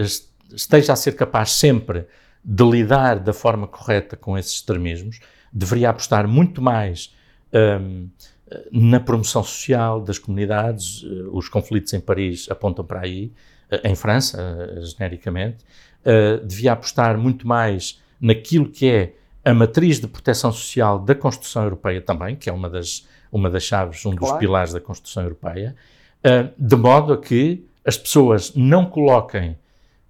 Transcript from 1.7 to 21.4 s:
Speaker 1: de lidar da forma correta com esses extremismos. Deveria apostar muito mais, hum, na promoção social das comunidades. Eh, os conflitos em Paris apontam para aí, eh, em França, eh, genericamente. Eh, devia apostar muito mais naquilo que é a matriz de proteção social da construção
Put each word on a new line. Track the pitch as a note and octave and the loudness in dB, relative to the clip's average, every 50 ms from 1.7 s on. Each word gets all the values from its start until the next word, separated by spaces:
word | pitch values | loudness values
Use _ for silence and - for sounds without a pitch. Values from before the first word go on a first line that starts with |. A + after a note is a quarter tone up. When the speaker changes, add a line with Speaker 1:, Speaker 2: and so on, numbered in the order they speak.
| B2+ A2 - - F2+ F2 E2 - _ _ _ _ _ _ - | 4 2 0 -4 -6 -8 -8 -12 _ _ _ _ _ _ -8
Speaker 1:
de | - G#2 F#2+ B2 | -2 2 4 6
lidar | A#2 A#2 A#2+ A2+ G#2 C3+ C#3 C3 B2+ A2+ G2 | 6 6 4 4 4 4 4 4 4 2 0
da | F#2+ G#2+ G#2 | 0 -4 -2
forma | - - A#2 A2 G#2 G2+ | 0 0 0 0 0 -4
correta | - - - - - G#2 G2+ G2 - - | -8 -12 -10 -4 -2 0 0 -2 -4 -10
com | - - - F#2+ | -12 -8 -6 -6
esses | F#2+ F2+ - - | -6 -6 -6 -8
extremismos. | - - - - F2 E2+ E2+ E2 E2+ F#2+ A2 A2+ - _ _ _ _ _ _ | -8 -4 -4 -4 -2 -4 -6 -6 -8 -10 -12 -14 -16 _ _ _ _ _ _
Deveria | - G#2 G2 F2+ A#2+ A#2+ A#2+ A#2+ | -8 -6 -4 -2 0 2 2 2
apostar | A2+ - - - A#2 G#2+ G#2 | 0 0 -2 -2 0 0 2
muito | G#2 A2+ C#3+ F3 F3+ - - | 2 4 4 4 4 2 0
mais, | B2+ B2 A#2 A2 G#2 F#2+ F2 E2 - - _ _ _ _ _ _ _ _ - A2+ A2 G#2 G2+ G2 | -2 0 0 0 -2 -4 -6 -8 -12 -16 _ _ _ _ _ _ _ _ 2 4 4 4 2 0
hum, | F#2+ F#2 F#2 F#2 F2+ F2+ - _ - - _ _ _ - - - - - | -4 -8 -10 -10 -12 -14 -18 _ -20 -20 _ _ _ -20 -20 -18 -12 -4
na | - A#2+ A2+ A#2 B2 B2 | 2 4 4 6 6 4
promoção | B2 - A#2+ A2+ A2 - - A#2+ G#2 | 2 0 0 0 0 0 -2 -2 -2
social | - - - - - C3+ A#2+ A2+ A2+ A2 A2+ | -4 -8 -8 -2 0 0 0 0 0 -2 -4
das | G#2 G2 G2 | -4 -6 -8
comunidades. | - - - F#2+ G2 G#2 G2 G#2+ G#2 A2 A#2 A2+ G2+ F2+ F2 F#2+ G#2+ - | -8 -6 -6 -4 -4 -2 -2 -2 -2 -2 -2 -4 -6 -8 -10 -12 -12 -12
Eh, | - G2 F#2 F#2 F#2+ | -12 -12 -12 -10 -8
os | F2+ F#2+ - - | -8 -8 -6 -4
conflitos | - G#2+ G#2+ - A2+ G#2 G2 - - | -4 -4 -2 -2 -2 -4 -4 -4 -6
em | F#2+ | -6
Paris | - - G2 F#2+ G2 F#2 F2 E2+ - - | -2 -2 -2 -2 -2 -4 -6 -6 -8 -10
apontam | G2 - - G2 F2 - F2+ | -8 -4 -4 -4 -4 -6 -8
para | D#2+ G2 F#2 | -10 -10 -8
aí, | F2+ F#2 F#2 F#2+ G#2 A2+ - _ _ _ _ _ _ - | -8 -8 -8 -8 -10 -12 -14 _ _ _ _ _ _ -6
eh, | G#2 - - G#2 | -6 -4 -2 -2
em | G2 | -2
França, | - - G#2+ G#2+ C3 B2+ - - F#2+ | -2 0 0 0 0 0 -2 -6 -8
eh, | F2+ F2+ E2+ E2+ F2 F2+ F#2+ F2 | -8 -8 -8 -10 -10 -12 -12 -12
genericamente. | E2+ E2 E2 - G2 F2+ F2 E2+ - G2 F2 F2+ F#2+ A2+ A2+ - _ _ _ - - _ _ _ - | -12 -12 -10 -8 -8 -8 -8 -10 -8 -8 -6 -6 -6 -6 -8 -12 _ _ _ -20 -20 _ _ _ 0
Eh, | C3 A2+ A2 G#2+ G#2 A2 | 4 4 4 4 4 2
devia | - - F#2+ F#2+ G2 A#2+ B2+ | -2 -4 -8 -6 -2 0 0
apostar | A#2 A2+ - - - - A#2+ A2+ A2 | 0 0 -4 -6 -2 0 0 2 2
muito | A2 A#2 C3 B2 B2+ - | 0 0 0 -2 -2 -2
mais | A#2 A#2+ A#2+ A2+ G#2+ G2 F#2 - - - _ _ _ _ - | -2 0 0 0 0 -2 -4 -6 -10 -14 _ _ _ _ -2
naquilo | - A2+ A2 A2+ - - E3 E3 D3 D3+ | 2 2 2 0 0 0 0 0 0 0
que | - - C3+ C3 | -2 0 2 2
é | A#2+ G#2 F#2 F2+ - _ _ _ _ - - | 4 2 0 -2 -6 _ _ _ _ -4 0
a | C3 A#2 | 2 4
matriz | A2+ A2+ G#2+ - E3 E3+ F3 D3 A2+ | 4 4 4 4 2 2 2 2 0
de | A2 | -2
proteção | G#2+ - - - C3+ B2 - - A#2+ | -8 -12 -6 -2 -2 0 0 0 -2
social | A2 - - - - B2+ A2+ G#2 G2+ G2 | -4 -4 -8 -6 -2 0 2 2 2 0
da | G2 G#2+ C#3 | 0 0 0
construção | C#3 - C3+ - - | 0 0 -4 -4 -6